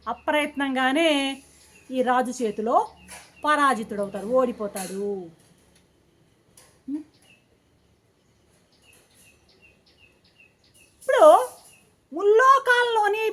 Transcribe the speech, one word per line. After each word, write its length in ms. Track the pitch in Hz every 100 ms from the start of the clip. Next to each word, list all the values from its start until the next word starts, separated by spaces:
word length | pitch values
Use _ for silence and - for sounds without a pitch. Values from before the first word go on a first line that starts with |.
| 214
అప్రయత్నంగానే 1300 | 233 - 302 294 285 277 254 262 285 330 285 269 269 - _ - _ -
ఈ 120 | 254
రాజు 400 | 247 254 247 247
చేతిలో 460 | 220 208 214 311 440 - - - - _
పరాజితుడవుతాడు, 840 | 294 302 285 220 220 202 196 196 202
ఓడిపోతాడు. 1000 | 254 247 - 208 202 180 190 202 196 170 165 _ _ _ _ _ _ _ _ _ _ _ _ _ _ - 294 - _ _ _ _ _ _ _ _ _ _ _ _ _ _ _ _ _ _ _ _ _ _ _ _ _ _ _ _ _ _ _ _ _ _ _ _ _ _ _
ఇప్పుడు 500 | - 539 311 370 508 - - _ _ _ _
ముల్లోకాల్లోని 1200 | 302 403 440 523 539 508 480 480 453 415 427 440